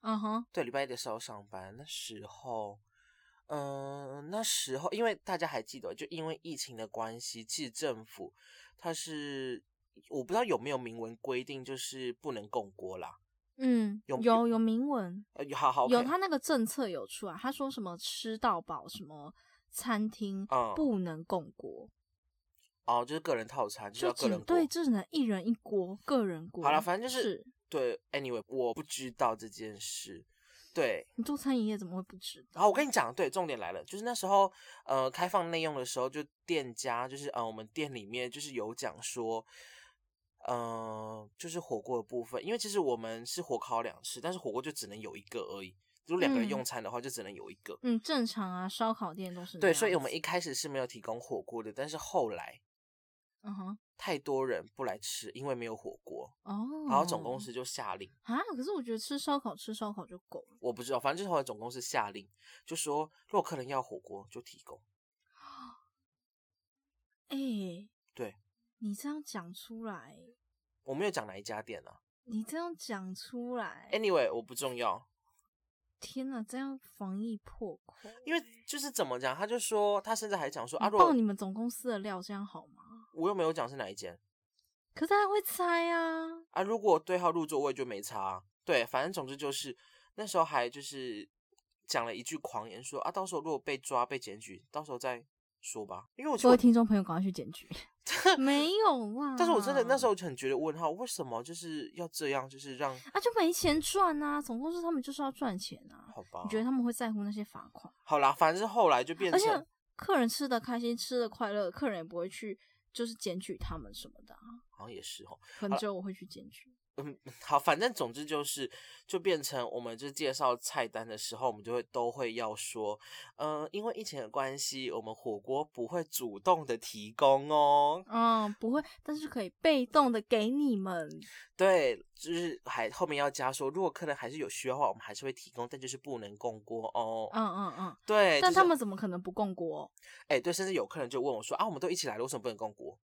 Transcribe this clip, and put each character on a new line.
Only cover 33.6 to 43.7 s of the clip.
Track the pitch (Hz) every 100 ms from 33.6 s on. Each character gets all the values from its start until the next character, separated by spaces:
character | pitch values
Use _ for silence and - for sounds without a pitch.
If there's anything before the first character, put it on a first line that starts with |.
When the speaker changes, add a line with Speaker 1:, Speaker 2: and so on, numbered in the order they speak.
| 87
Speaker 2:
了， | 90
就 | - 196
是 |
那 | 226
时 | 240
候， | 185 196 196 - - - -
呃， | 135 131
开 | - 180
放 | 196 170
内 | 165
用 | 160
的 | 143
时 | 123 -
候， | 127
就 | 139 147 _ -
店 | 165 131
家， | 120 135 120 127
就 | 139
是， | 143
呃， | - 113
我 |
们 | 110 110
店 | - 151
里 | 127 101
面 | 120 123
就 | 127
是 | 147
有 | 131 107
讲 | 120 120 90
说， | 120 - 113 113 - - - - - _ _ _ _ _ -
呃， | 120 117 113 113 110 110 110 107 _
就 | 170
是 | 170
火 | 165 113
锅 | 101 123
的 |
部 | 104 123
分， | 117 123
因 | 165
为 | 226
其 | 214
实 | 202
我 | 156 120
们 | 113 113 117
是 | -
火 | 175 120
烤 | -